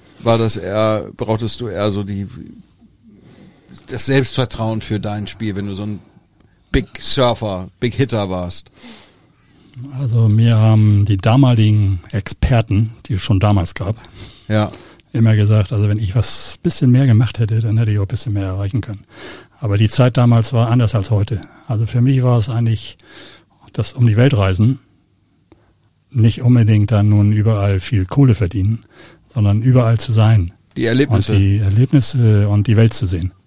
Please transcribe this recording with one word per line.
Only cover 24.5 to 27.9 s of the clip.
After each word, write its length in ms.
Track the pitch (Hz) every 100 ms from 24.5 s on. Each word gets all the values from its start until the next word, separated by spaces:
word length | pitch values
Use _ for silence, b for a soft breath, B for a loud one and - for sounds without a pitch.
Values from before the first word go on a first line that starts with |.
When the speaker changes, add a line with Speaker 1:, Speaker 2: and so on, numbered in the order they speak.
| 92 113 127 _ _ _ _ _ _ _ _ b b _ _ _
Speaker 2:
nicht 300 | 127 110 -
unbedingt 480 | 123 123 110 104 104
dann 200 | 107 104
nun 220 | 104 104
überall 460 | 107 104 107 101 95
viel 260 | -